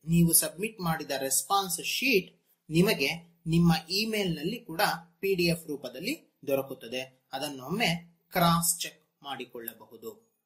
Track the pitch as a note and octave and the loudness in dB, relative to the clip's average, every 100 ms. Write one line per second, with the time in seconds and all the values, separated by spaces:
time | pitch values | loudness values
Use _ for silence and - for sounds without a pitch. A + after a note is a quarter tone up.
0 | D3+ E3+ E3 D#3+ D#3 D#3+ A3 G#3+ F3 D#3 | 4 4 6 4 2 -4 -8 -4 -4 -2
1 | - C#3 C3 - - G3 F#3+ E3+ - - | -2 -4 0 -2 2 0 0 -6 -4 -2
2 | C4 G#3+ - _ _ _ - D#3 G3+ F3 | 2 2 0 _ _ _ 0 4 4 2
3 | C#3 E3+ - _ E3 E3 F3 E3 - F#3+ | -2 -4 -12 _ 0 4 6 4 0 -4
4 | A3 G#3+ F#3 D3+ D#3+ A#3 - E3 F#3+ - | -2 -2 -2 -2 -4 -8 -8 -2 -2 -2
5 | - _ G3 F#3 E3+ D#3+ - C#3+ B2 B2 | -10 _ -2 2 2 0 -6 -10 -10 -10
6 | G#3+ D#4 _ _ C#3 C3+ C3+ C3 A#2 B2+ | -8 -8 _ _ -2 -2 -2 -12 -10 -8
7 | C3 _ _ C3+ D3 C3+ C3 G3 G#3 E3+ | -10 _ _ -8 -8 -8 -8 -2 0 0
8 | - _ _ F#3 E3+ E3+ E3+ - D#3+ - | -6 _ _ 2 4 4 0 -2 -6 -10
9 | _ _ C#3 B2+ B2 A#2+ A#2 A2 G#2+ A2+ | _ _ -12 -12 -12 -12 -14 -16 -20 -16
10 | A2+ G#2 _ _ | -16 -16 _ _